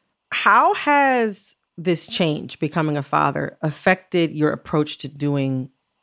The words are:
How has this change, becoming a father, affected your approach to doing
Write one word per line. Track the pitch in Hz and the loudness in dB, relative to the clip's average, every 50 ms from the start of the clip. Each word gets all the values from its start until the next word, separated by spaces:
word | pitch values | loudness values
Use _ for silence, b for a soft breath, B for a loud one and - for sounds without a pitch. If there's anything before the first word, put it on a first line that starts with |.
| _ _ _ _ _ - | _ _ _ _ _ -8
How | - - - 202 202 240 294 359 415 | -6 0 4 4 6 6 6 4 2
has | - - 294 294 285 277 269 254 247 226 220 196 - - - - _ _ _ _ | 0 0 2 2 4 4 4 2 2 0 -2 -4 -8 -12 -14 -16 _ _ _ _
this | - 156 185 170 165 - | -6 -2 -2 -2 -2 -2
change, | - - - 180 160 147 - - - - - | -4 -2 0 0 0 0 -2 -6 -10 -6 -4
becoming | 160 147 - 175 156 156 147 | -4 -2 0 0 0 0 -2
a | 147 139 | -2 -2
father, | - - 151 151 143 139 147 143 - - - | 0 0 2 2 2 0 -2 -4 -6 -6 -6
affected | - 156 147 - - 190 185 185 - _ - 175 165 156 | -6 -6 -6 -2 0 0 0 0 -2 _ 0 0 0 0
your | 160 151 151 151 | 0 0 0 0
approach | - - - - - 151 151 151 - - | 0 -2 -6 -4 -2 -2 -2 -2 -6 -10
to | - | -12
doing | 139 147 143 143 143 143 143 135 135 131 131 127 131 _ _ _ _ _ _ | -14 -8 -6 -4 -2 0 0 0 -2 -2 -4 -6 -8 _ _ _ _ _ _